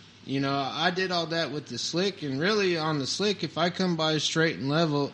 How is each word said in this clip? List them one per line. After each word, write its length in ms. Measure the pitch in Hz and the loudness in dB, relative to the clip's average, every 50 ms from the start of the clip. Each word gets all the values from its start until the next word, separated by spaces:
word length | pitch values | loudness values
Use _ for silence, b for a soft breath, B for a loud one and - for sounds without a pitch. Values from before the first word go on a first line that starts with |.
| b b b b b | b b b b b
you 140 | - 131 139 | -4 -2 -2
know, 140 | 139 135 139 | 0 0 0
I 360 | 139 139 127 104 139 160 180 | 0 -2 -2 -2 0 0 0
did 220 | 180 180 190 180 | 2 0 0 0
all 140 | 180 175 165 | 0 0 -2
that 260 | 156 160 165 165 131 | 0 -2 -2 -2 -2
with 140 | 135 151 131 | -4 -6 -8
the 120 | - 123 117 | -8 -8 -6
slick. 440 | - - - 165 185 202 196 - | -6 -2 0 0 0 0 -2 -4
And 180 | 156 143 131 135 | -6 -4 -2 0
really, 360 | 156 196 220 208 202 185 175 | 0 2 2 2 2 2 2
on 220 | 160 156 160 156 147 | 0 0 0 0 0
the 80 | 131 | -2
slick, 380 | 127 - - 190 214 196 - - | -2 -2 0 0 0 0 -2 -4
if 120 | 147 - 151 | -4 -2 0
I 120 | 165 180 | 0 0
come 240 | 170 - 190 180 175 | 2 2 0 2 2
by 240 | 160 160 156 156 151 | 2 2 2 2 2
straight 380 | 143 - - 165 160 170 123 | 0 0 2 2 2 2 2
and 120 | 85 117 139 | 0 -2 0
level 440 | 143 160 170 160 143 143 143 131 | 2 2 2 4 2 2 0 -2